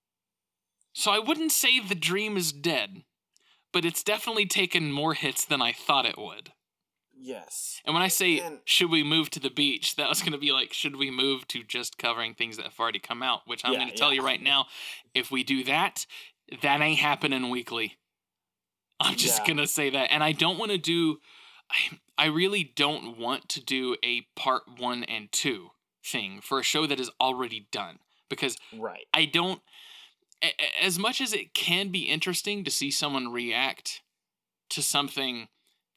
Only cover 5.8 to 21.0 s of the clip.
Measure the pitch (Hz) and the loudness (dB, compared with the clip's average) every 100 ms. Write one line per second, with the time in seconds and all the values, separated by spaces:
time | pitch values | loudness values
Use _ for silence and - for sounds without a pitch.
5.8 | - 143 120 - 104 104 - _ _ _ | 2 2 2 -2 -10 -14 -18 _ _ _
6.8 | _ _ _ 131 131 107 - - - - | _ _ _ -18 -14 -14 -10 -8 -8 -8
7.8 | - 165 185 - 180 156 170 147 - - | 0 2 2 4 4 4 0 -6 2 4
8.8 | 175 160 147 160 147 156 135 123 143 - | 6 4 4 2 2 -2 -4 0 0 2
9.8 | - - 139 151 165 143 143 131 127 - | -2 0 0 0 0 0 2 2 0 -2
10.8 | 151 139 139 127 135 131 - 120 113 120 | -4 -2 -2 2 2 0 -4 -8 -6 -6
11.8 | 120 - 120 117 113 110 117 110 - - | -6 -4 -2 0 -4 -4 -6 -6 -8 -2
12.8 | 113 117 - 120 127 117 - 120 123 127 | -2 -2 -6 -4 -2 -2 -4 -4 -2 0
13.8 | 127 110 147 135 131 127 135 139 131 - | -2 0 2 2 0 0 2 2 0 -6
14.8 | - - - 131 120 131 123 135 127 147 | -14 -14 -6 -4 -2 -2 0 0 2 2
15.8 | 190 - - - - _ - - 143 143 | 0 -2 -10 -14 -20 _ -16 -2 2 4
16.8 | 151 151 147 139 147 131 127 123 120 113 | 4 4 2 2 0 0 -2 -4 -4 -4
17.8 | 110 - _ _ _ _ _ _ _ _ | -4 -6 _ _ _ _ _ _ _ _
18.8 | _ - - - - - 107 151 143 - | _ -2 0 2 2 2 4 4 4 2
19.8 | 143 135 127 151 151 151 165 - 220 190 | 0 2 2 4 4 2 2 0 -2 0
20.8 | 160 170 | 2 2